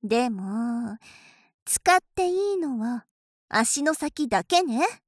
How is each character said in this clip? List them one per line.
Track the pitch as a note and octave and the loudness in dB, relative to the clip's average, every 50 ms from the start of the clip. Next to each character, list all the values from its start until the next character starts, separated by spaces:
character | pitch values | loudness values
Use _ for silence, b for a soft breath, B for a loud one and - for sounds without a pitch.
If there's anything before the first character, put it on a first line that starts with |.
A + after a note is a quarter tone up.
| - | -2
で | G#3 G#3+ A#3 B3 B3 | 0 0 2 2 0
も、 | A3+ F#3+ F#3+ F#3+ G3 A3 A#3 A#3+ A#3 A#3 A#3+ A3+ G3+ A3+ B B B B B B B B B B B B _ | -2 -4 -6 -6 -4 -4 -4 -4 -4 -4 -6 -6 -10 -12 B B B B B B B B B B B B _
使 | - - - _ - F4 | -4 -4 0 _ 4 4
っ | F#4 - _ _ | 4 2 _ _
て | - F#4 F4+ | -2 -2 0
い | F4+ F#4 G4+ G4+ G4+ | 0 0 0 0 0
い | F#4+ | -2
の | E4 D4 C4 A3+ | -2 -2 -2 -4
は、 | G#3+ A#3 B3 A#3+ - _ _ _ _ _ _ _ _ _ | -4 -4 -4 -6 -8 _ _ _ _ _ _ _ _ _
足 | - G#3 A3+ A3+ - C#4+ C#4+ | 0 0 2 2 0 0 0
の | D#4 D#4 | 0 0
先 | - - D4 - - D4+ B3 | 0 -4 -6 -4 -4 -4 0
だ | G#3+ F#3+ - | 0 0 0
け | _ - F4 F#4 | _ 4 4 4
ね。 | D#4 A3+ A#3 D#4 G#4+ - - _ | 4 0 0 0 0 -2 -4 _